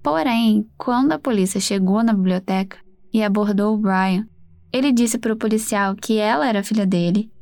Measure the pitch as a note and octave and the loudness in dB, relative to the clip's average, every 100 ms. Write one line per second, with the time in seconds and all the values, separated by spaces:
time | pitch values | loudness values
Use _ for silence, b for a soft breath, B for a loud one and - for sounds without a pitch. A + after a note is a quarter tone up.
0 | D4 D#4+ D4 A#3 A3+ G#3+ G#3+ - - B3 | -2 -2 0 2 2 2 -2 -8 -2 0
1 | C#4 D#4 C#4 G#3+ F#3 G3 - G3 F#3 G3+ | 0 0 -2 0 0 -2 -2 0 2 2
2 | A#3 G#3 F#3 F#3 F#3 F#3+ F#3+ - - - | 2 2 0 0 -2 -4 -4 -10 -20 -20
3 | - A3 G#3+ G3+ G#3 G3+ G#3 G#3+ G#3 F#3+ | -4 0 2 0 0 0 0 0 0 0
4 | F#3+ F#3 A3 - - - - B3+ C#4 A#3+ | 2 0 -4 -16 -20 -20 -6 -2 2 2
5 | A#3+ A3+ A3+ A3 A3 A3 A3 G#3 G3 G3 | 2 0 -4 -2 -2 -2 -2 -2 -2 -4
6 | - A3 G#3+ C4 C#4 G#3 G3 G#3+ G3 F3+ | -2 0 0 0 0 -2 -2 -2 0 0
7 | F3 G3+ A3 - | 0 0 -4 -14